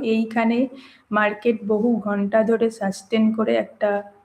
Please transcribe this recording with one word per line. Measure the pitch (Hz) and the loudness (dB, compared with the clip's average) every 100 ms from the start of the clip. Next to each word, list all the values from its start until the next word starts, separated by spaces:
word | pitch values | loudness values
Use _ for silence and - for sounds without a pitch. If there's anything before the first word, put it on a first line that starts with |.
এইখানে | 233 220 226 226 226 240 262 - - - - | 2 0 0 0 0 2 -2 -4 -20 -18 -4
মার্কেট | 214 208 208 240 220 | 0 0 0 -2 0
বহু | 202 214 240 220 | 0 0 2 0
ঘন্টা | 202 202 202 220 | -2 -2 0 2
ধরে | 220 226 226 | 2 2 0
সাস্টেন | 226 196 190 - 220 220 | -2 -6 -6 -4 2 2
করে | 220 220 226 | 2 0 0
একটা | 208 - 208 202 202 - | -2 -2 -2 -2 -6 -18